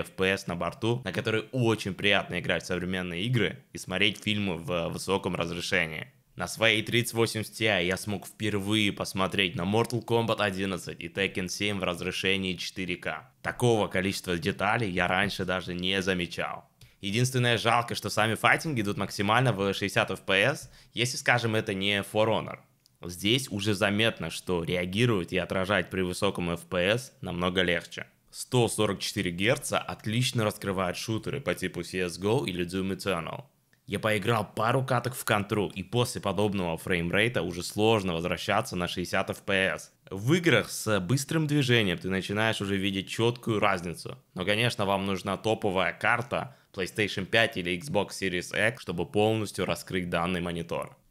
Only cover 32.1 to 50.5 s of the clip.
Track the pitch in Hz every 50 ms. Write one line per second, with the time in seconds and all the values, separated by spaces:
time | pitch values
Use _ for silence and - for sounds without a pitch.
32.1 | 82 85 92 101 113 143 - - 87 87 90 85 92 95 95 95 95 90 - 101
33.1 | 92 85 78 76 - - - _ _ _ _ _ _ _ - - 95 95 - 110
34.1 | 107 107 92 113 117 107 101 - - 110 107 113 127 135 131 - 131 120 - 120
35.1 | 123 - - - 113 104 98 - 110 104 95 78 - 95 87 - - 120 120 113
36.1 | - 92 - 101 95 95 104 104 95 98 90 85 82 80 - 92 92 85 85 85
37.1 | 90 98 110 123 127 107 82 90 87 87 87 - - 104 107 110 113 107 92 95
38.1 | 82 82 85 90 87 82 - - 98 107 110 - - 90 87 85 - 95 87 -
39.1 | - 95 98 - 95 - - - 98 95 95 90 78 80 - - _ _ _ -
40.1 | - 98 104 127 165 190 170 165 127 104 87 - - - - 107 107 98 90 87
41.1 | 127 - - - 165 165 156 143 147 147 135 123 120 117 107 95 87 85 - 92
42.1 | 95 95 87 - 101 104 110 113 107 - 104 98 101 98 95 101 98 98 92 -
43.1 | - - 113 117 120 - - 117 113 104 107 101 98 90 85 87 80 - - -
44.1 | - - _ _ - 90 90 95 104 107 120 120 - - 104 95 98 95 95 98
45.1 | 98 90 - 104 95 - - 110 110 104 - 104 90 92 90 85 - - - 107
46.1 | 120 120 - - - 82 - - - _ _ _ - 98 92 87 - - 107 95
47.1 | - 104 95 - - 113 113 - - 98 87 87 90 87 80 71 85 101 95 -
48.1 | - - 98 95 87 90 82 - - 85 104 113 123 - - - 87 87 85 -
49.1 | - 104 107 110 110 110 104 95 - - 92 - 85 - - - - 95 90 87
50.1 | 87 85 85 87 92 87 87 87